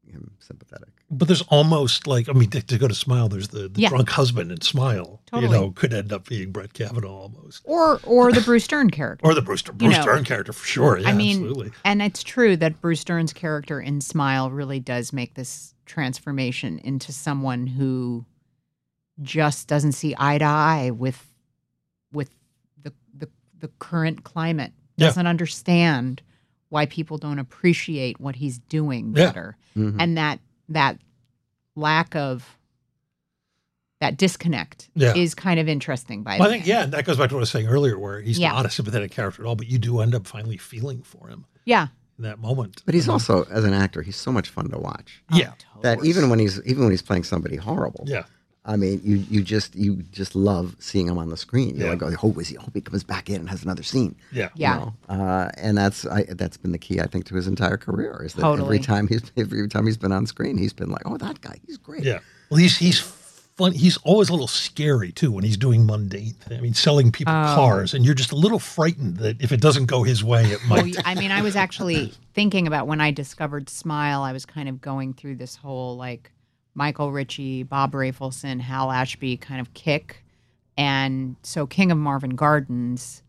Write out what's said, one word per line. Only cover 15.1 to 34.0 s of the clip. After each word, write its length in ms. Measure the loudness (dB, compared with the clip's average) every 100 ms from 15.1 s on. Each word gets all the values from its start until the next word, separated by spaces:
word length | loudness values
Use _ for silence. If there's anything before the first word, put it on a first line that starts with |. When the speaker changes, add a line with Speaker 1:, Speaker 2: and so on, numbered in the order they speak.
Speaker 3:
make 180 | -8 -8
this 400 | -10 -14 -14 -18 _ -12
transformation 920 | -6 -4 -6 -8 -4 -4 -4 -8 -8
into 300 | -6 -6 -8
someone 560 | -8 -6 -4 -2 -4 -4
who 600 | -4 -2 -2 -4 -8 -12 _ _ _ _ _ _ _ _ -16
just 440 | -6 0 0 -2 -2
doesn't 260 | 0 0
see 220 | 0 -6 -2
eye 180 | 0 2
to 80 |
eye 460 | 2 4 2 2 -2
with, 340 | -2 -6 -6 _ _ _ _ _ _ _ _ _
with 160 | -10 -10 _ _ _ _ _
the, 100 | -20 _ _ -18
the, 140 | -18 _ _ _
the 80 | -18 _
current 460 | -4 -2 -2 -4
climate, 480 | -10 -6 -2 -2 -6 _ _ 2
Speaker 2:
Yeah. 80 | 4
Speaker 3:
doesn't 200 | 4 0
understand 960 | 0 -2 -6 2 4 4 2 -2 -8 _ _ _ _ _
why 180 | -2 -2
people 320 | -4 -10 -8
don't 200 | -8 -8
appreciate 800 | -8 0 2 2 -2 -4 -6 -6
what 160 | -10 -6
he's 220 | -8 -8
doing 560 | _ -2 -2 -4 0 4
Speaker 2:
Yeah. 100 | 4
Speaker 3:
better. 300 | 2 -14 -16 _ -2
Speaker 1:
Mm-hmm. 240 | -2 0
Speaker 3:
And 160 | 0 0
that, 200 | -2 -4 _ _ -6
that 280 | 2 2 0 _ _ _ _ _ _ _ -4
lack 380 | 0 0 0 -4
of, 420 | -4 -6 -10 _ _ _ _ _ _ _ _ _ _ _ _ _ _ _